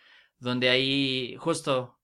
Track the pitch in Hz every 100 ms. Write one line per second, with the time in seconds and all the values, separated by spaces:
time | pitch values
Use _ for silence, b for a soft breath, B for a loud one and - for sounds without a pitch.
0 | B B B _ 123 123 123 127 135 139
1 | 135 131 120 - 165 156 151 131 127 _